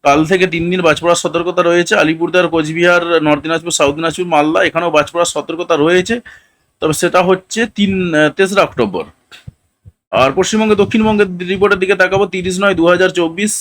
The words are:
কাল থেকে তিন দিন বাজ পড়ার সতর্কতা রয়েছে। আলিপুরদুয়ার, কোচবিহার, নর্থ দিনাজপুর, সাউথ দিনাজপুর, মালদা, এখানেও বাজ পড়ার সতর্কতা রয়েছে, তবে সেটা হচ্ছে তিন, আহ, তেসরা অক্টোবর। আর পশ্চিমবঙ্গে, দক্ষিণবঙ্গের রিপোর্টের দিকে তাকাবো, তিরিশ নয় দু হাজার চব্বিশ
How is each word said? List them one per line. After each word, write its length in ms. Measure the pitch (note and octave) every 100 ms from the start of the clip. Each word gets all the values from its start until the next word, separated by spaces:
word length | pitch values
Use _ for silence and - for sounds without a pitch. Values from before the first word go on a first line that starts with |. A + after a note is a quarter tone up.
কাল 220 | C#3+ D3 D#3
থেকে 220 | F#3 F#3
তিন 220 | E3 E3+
দিন 120 | F#3
বাজ 180 | E3+ D3
পড়ার 140 | E3+ E3+
সতর্কতা 460 | E3 E3 F3 F3
রয়েছে। 320 | E3+ F3 E3+ G#3+
আলিপুরদুয়ার, 520 | D3 D#3+ E3+ F3+ F3
কোচবিহার, 760 | E3 D3+ D#3+ F3 F3 E3+ E3
নর্থ 200 | D#3 D3
দিনাজপুর, 280 | D#3 E3 E3
সাউথ 240 | - C#3+ D3
দিনাজপুর, 300 | E3 D#3+ F3+
মালদা, 380 | D#3 D3+ E3+
এখানেও 280 | F3 E3 E3+
বাজ 200 | D3+ C#3+
পড়ার 140 | E3+ E3+
সতর্কতা 500 | D3+ C#3+ E3 F3 D#3+
রয়েছে, 440 | D#3 F3+ F#3 A#3 - - _ _ _ _
তবে 140 | D#3+
সেটা 300 | D#3 F3 F3+
হচ্ছে 420 | F3+ F#3 _ A3 A#3
তিন, 500 | - G3+ F#3+ F3+ D3+
আহ, 140 | D3+
তেসরা 340 | D3 F#3+ G3
অক্টোবর। 400 | D3 - A2 F2+ D2 _ _ - - _ _ _ - _ _
আর 200 | G2+ C3+ F3+
পশ্চিমবঙ্গে, 400 | F#3 G#3+ A3 G3+
দক্ষিণবঙ্গের 720 | G3 A3+ A3 G#3 G3 F3 F3+
রিপোর্টের 320 | F#3+ G3+ G3
দিকে 160 | F#3 G3
তাকাবো, 300 | F#3 F#3+ G3+
তিরিশ 340 | F#3+ F#3 F3+
নয় 160 | G3+ F3
দু 120 | E3
হাজার 220 | F3 F#3
চব্বিশ 440 | F3 E3 E3+ G#3 -